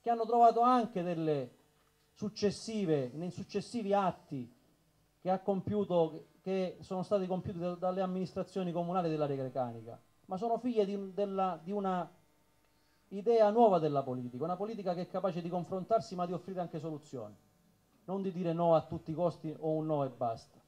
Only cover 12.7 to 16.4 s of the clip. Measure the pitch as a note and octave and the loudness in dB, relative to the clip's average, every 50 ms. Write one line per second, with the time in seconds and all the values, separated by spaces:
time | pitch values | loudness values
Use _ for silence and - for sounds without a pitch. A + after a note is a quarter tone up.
12.7 | _ _ _ _ _ _ _ _ F#3+ G3 G3 A#3 A#3 A3+ G#3+ G#3 G#3 A#3 A#3+ A3 | _ _ _ _ _ _ _ _ -12 -4 2 4 6 8 6 6 8 8 8 8
13.7 | F#3 E3+ D#3 D3+ C#3+ C#3 B2+ B2+ B2+ B2+ B2 B2 A#2+ B2 D3 E3+ F3+ F3 G3+ A3 | 8 6 4 2 0 0 -2 -2 -4 -6 -6 -8 -6 -6 -4 -4 -4 -4 -4 -6
14.7 | A3+ F#3+ G3 F#3+ F3 F3 F3+ - - F#3+ F3+ G3 D#3+ F3 E3 F3 E3 F3+ E3 - | -6 -6 -4 -4 -4 -4 -6 -6 -6 -4 -2 -2 -4 -4 -6 -4 -4 -4 -4 -4
15.7 | F#3+ F#3+ F3+ - A3+ A3+ - - F#3+ F3+ F3+ F3 F#3 E3+ | -6 -6 -2 2 0 0 0 -2 -6 -6 -4 -4 -4 -6